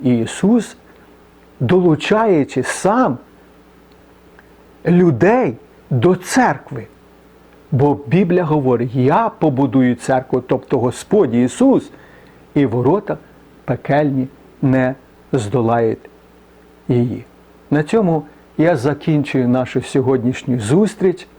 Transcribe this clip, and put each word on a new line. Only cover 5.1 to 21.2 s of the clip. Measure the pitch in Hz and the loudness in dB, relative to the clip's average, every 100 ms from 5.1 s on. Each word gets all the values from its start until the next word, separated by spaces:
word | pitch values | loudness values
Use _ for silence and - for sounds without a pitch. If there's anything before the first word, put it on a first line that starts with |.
| 123 180 240 208 113 - - - | 4 2 2 0 -4 -14 -20 -6
до | 131 175 185 | 0 2 0
церкви. | - - 233 147 - 127 104 - - - _ _ _ - - | -2 0 0 -2 -8 -14 -14 -20 -20 -20 _ _ _ -20 -6
Бо | 127 143 143 - | 0 0 0 -2
Біблія | 170 190 180 | 0 2 0
говорить: | 165 151 131 120 123 | 0 0 0 0 -2
«Я | 131 127 180 226 - | 0 2 2 0 -2
побудую | 160 131 139 135 127 | -2 0 0 2 2
церкву», | 120 - 131 - 131 | 0 -2 -2 -2 -4
тобто | 123 135 - 135 | -2 -4 -2 -2
Господь | 123 - - 208 160 | -2 -6 -2 0 2
Ісус, | 117 123 - 269 214 - - - - - - - | 2 0 2 2 2 -2 -12 -20 -20 -20 -20 -6
«і | 147 135 | -2 0
ворота | 120 123 190 208 - - - - - | 0 0 0 -2 -10 -12 -20 -20 -12
пекельні | - 120 - 143 151 135 131 - - - | -8 -6 -2 0 0 -2 -4 -10 -20 -4
не | 139 131 127 139 - _ _ | 0 0 0 -4 -14 _ _
здолають | 139 101 127 113 117 113 110 - - - _ _ _ - _ - | -4 -2 -2 0 0 0 -2 -10 -20 -20 _ _ _ -20 _ -2
її». | 123 120 101 - - - - - | 0 -2 -4 -14 -20 -20 -20 -4
На | 147 | -2
цьому | 151 226 190 160 147 - - - | 0 0 2 -2 -4 -16 -8 0
я | 160 160 | 0 2
закінчую | 127 143 - 151 139 135 123 | 0 -2 -2 -2 0 -2 0
нашу | 127 123 135 | 0 -2 -6
сьогоднішню | - 143 123 131 117 127 - 123 | -4 -2 0 0 -2 -4 -4 -4
зустріч | 104 160 208 - 185 175 | 0 0 0 0 -2 -2